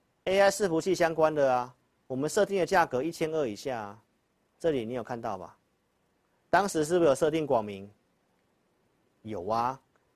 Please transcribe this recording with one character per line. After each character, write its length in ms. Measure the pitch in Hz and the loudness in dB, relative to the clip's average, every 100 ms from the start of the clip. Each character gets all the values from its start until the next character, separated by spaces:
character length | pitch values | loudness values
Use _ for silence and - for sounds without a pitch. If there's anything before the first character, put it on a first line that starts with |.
| _ _ | _ _
，A 160 | - 196 | -2 4
I 100 | 196 | 4
伺 180 | 196 202 | 4 0
服 120 | 160 | 0
器 140 | 185 | 0
相 180 | 175 165 | 2 0
关 220 | 160 156 | 4 2
的 180 | 151 135 | 4 2
啊， 220 | 123 123 - _ _ _ | 2 -2 -12 _ _ _
我 80 | |
们 160 | 131 151 | -6 -2
设 160 | - 190 | 0 0
定 140 | 196 | 0
的 60 | 160 | 2
价 200 | 190 160 | 2 2
格 160 | 127 | 0
一 80 | 156 | -4
千 220 | 160 160 | -4 -4
二 140 | 160 135 | -2 -4
以 100 | 101 | -4
下 240 | 139 120 | -8 -8
啊， 180 | 104 107 _ _ _ _ _ _ | -10 -14 _ _ _ _ _ _
这 100 | 165 | -2
里 120 | 139 | -2
你 80 | 110 | -2
有 100 | 123 | -6
看 160 | 110 120 | -6 -8
到 200 | 113 95 | -6 -8
吧？ 180 | 82 - _ _ _ _ _ _ _ _ _ | -12 -20 _ _ _ _ _ _ _ _ _
当 180 | 170 196 | 2 2
时 160 | 160 | 0
是 140 | 151 180 | 2 4
不 60 | |
是 40 | 165 | 4
有 60 | |
设 160 | 131 160 | 4 2
定 160 | 160 147 | 0 0
广 180 | 123 | 0
明？ 260 | 104 98 98 _ _ _ _ _ _ _ _ _ _ _ _ _ | 0 -10 -14 _ _ _ _ _ _ _ _ _ _ _ _ _
有 240 | 110 104 90 | -12 -10 -4
啊， 340 | 113 123 131 _ _ _ | -2 -2 -4 _ _ _